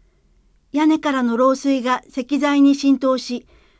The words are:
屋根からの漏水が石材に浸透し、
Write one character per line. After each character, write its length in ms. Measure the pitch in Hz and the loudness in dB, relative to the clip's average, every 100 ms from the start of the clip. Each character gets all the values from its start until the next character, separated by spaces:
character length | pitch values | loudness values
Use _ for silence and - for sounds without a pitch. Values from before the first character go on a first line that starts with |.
| _ _ _ _ _ _ _ | _ _ _ _ _ _ _
屋 120 | 285 | -2
根 140 | 311 311 | 0 0
か 140 | 302 | -2
ら 100 | 269 | -2
の 140 | 240 233 | -2 2
漏 200 | 262 262 | 2 0
水 240 | 277 269 | -2 -2
が 220 | 240 247 - | -2 -4 -6
石 320 | - 247 285 | -10 -6 -2
材 220 | 294 285 | 0 4
に 140 | 277 | 4
浸 240 | 277 277 262 | 4 0 0
透 180 | 262 262 | 0 -2
し、 300 | 247 247 - _ _ _ | -6 -12 -14 _ _ _